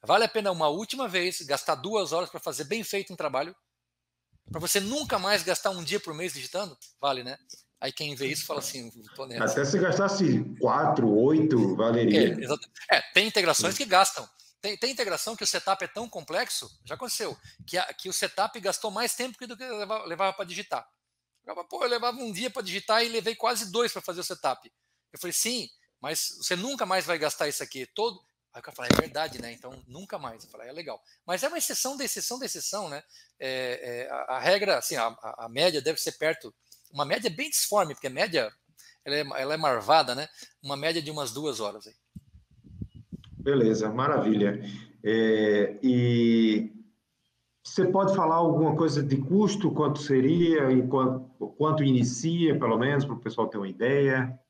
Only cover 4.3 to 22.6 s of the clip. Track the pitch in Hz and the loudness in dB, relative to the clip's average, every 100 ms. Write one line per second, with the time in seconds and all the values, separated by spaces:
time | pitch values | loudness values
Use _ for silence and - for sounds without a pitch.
4.3 | _ - - 175 202 196 277 269 226 185 | _ -14 -8 0 0 0 -4 -2 -2 2
5.3 | 208 165 170 202 185 156 202 185 151 180 | 0 0 -2 -2 -4 -4 -4 -4 -8 -8
6.3 | 143 127 180 196 135 - _ 139 131 123 | -8 -8 -6 -6 -10 -20 _ -2 -2 -6
7.3 | 139 _ - _ _ 135 - 151 135 135 | -14 _ -20 _ _ -8 -6 -8 -2 -2
8.3 | 151 - 151 139 135 117 117 110 - 135 | -2 -4 -4 -6 -8 -12 -16 -20 -12 -8
9.3 | 117 117 - 139 196 180 160 196 - 170 | 0 0 2 2 2 2 2 2 2 4
10.3 | 117 - - 120 127 156 - 117 104 127 | 4 0 0 2 4 2 4 4 6 6
11.3 | 156 156 123 101 92 113 117 113 104 - | 6 4 4 2 2 2 4 4 6 4
12.3 | - 127 147 - - - 175 - - 214 | 2 -4 -4 -6 -18 2 2 4 2 4
13.3 | 208 175 147 175 196 262 185 190 - 120 | 2 4 4 2 -2 4 6 6 2 -12
14.3 | _ - _ 202 202 247 262 226 165 - | _ -20 _ -8 -4 -4 -2 -2 -2 -4
15.3 | 226 202 185 - 196 175 - 233 196 143 | -4 -2 -2 0 -2 -2 -8 -10 -10 -6
16.3 | 170 247 - - - - 156 247 - 190 | -4 -2 -6 -8 -16 -14 -10 -6 -4 -4
17.3 | 139 - - - 180 - - 190 - 190 | -8 -16 -20 -6 -4 -4 -6 -6 -2 -2
18.3 | - 214 240 196 175 220 196 233 - 247 | 0 -4 -2 -4 -2 -4 -4 -4 -2 -6
19.3 | 226 247 220 254 214 202 220 196 165 190 | -8 -14 -12 -10 -8 -6 -6 -6 -2 -2
20.3 | 190 185 175 208 131 - _ _ _ _ | -2 -8 -8 -6 -6 -8 _ _ _ _
21.3 | _ - 269 349 381 254 240 240 240 240 | _ -14 -12 -10 -4 -2 0 -2 -4 -8
22.3 | 185 247 - | -6 -6 -6